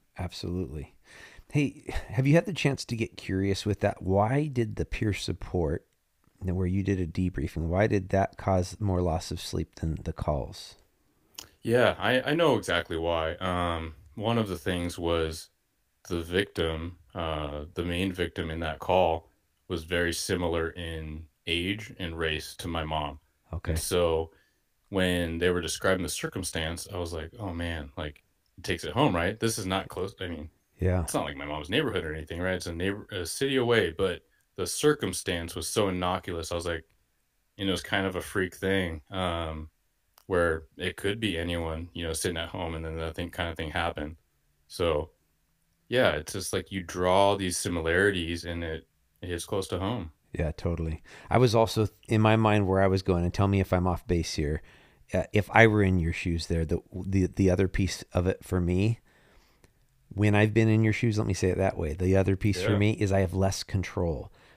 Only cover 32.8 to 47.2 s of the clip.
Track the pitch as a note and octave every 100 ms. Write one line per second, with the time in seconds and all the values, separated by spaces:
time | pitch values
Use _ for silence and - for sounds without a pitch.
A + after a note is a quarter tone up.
32.8 | F#2+ G2 - F#2+ F2 - C#3 C3 A#2+ A2+
33.8 | E2+ D#2+ F#2+ E2+ _ _ _ - F2 -
34.8 | D3+ D3 D3+ E2 - E2+ D#2+ F2 - A2+
35.8 | G2+ F2+ F2+ F#2 - E2+ D#2 F2 E2+ D#2+
36.8 | - _ _ _ _ _ _ - G2 F2+
37.8 | - G2+ F#2+ F#2+ - G2+ F#2 - F#2+ G2
38.8 | F2 D#2+ - F#2+ F2+ E2+ D#2+ D#2 D#2 _
39.8 | _ _ _ _ - F2+ E2+ D#2+ D2+ -
40.8 | F2+ - G2 A2+ G#2+ E2 E2+ E2+ E2 D#2+
41.8 | F2 F2 E2 D#2+ F#2 E2 E2 F#2+ E2+ D#2+
42.8 | D#2+ D#2+ D#2+ D#2+ E2 - E2+ D#2+ D#2+ E2+
43.8 | E2 D2+ D2 E2 _ _ _ _ - -
44.8 | E2+ D2+ D2 _ _ _ _ _ _ _
45.8 | - A#2+ G#2 D2+ - - - F#2+ - G2
46.8 | E2+ F2+ F2+ F#2+